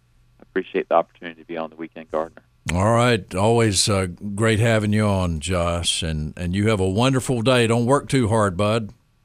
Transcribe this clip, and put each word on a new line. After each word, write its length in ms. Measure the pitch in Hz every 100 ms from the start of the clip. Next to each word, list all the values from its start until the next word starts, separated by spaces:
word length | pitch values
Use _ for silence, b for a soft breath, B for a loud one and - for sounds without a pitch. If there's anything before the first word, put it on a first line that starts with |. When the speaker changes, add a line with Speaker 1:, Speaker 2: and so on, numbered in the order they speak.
| _ _ _ -
Speaker 1:
appreciate 480 | - 95 90 95 -
the 60 | 82
opportunity 440 | - - 87 80
to 40 | 78
be 120 | 82
on 120 | 80
the 60 | 78
Weekend 340 | 80 85 80
Gardener. 300 | 80 80 - _ _ -
Speaker 2:
All 180 | 87 104
right. 440 | 117 120 117 - 90
Always, 520 | 107 117 113 92 -
uh, 200 | 98 92 87 104 101
great 240 | 113 107
having 320 | 117 110 104
you 120 | 107 107
on, 360 | 95 90 80
Josh, 600 | 82 90 85 85 82 -
and, 320 | 82 78 78 -
and 180 | 87 95
you 140 | 107
have 100 | 104
a 100 | 95
wonderful 520 | 95 127 131 - 123
day. 240 | 113 127 113
Don't 180 | 117 120
work 240 | 139 127
too 200 | 135 107
hard, 280 | 113 101 87
bud. 340 | 104 113 107 - _ _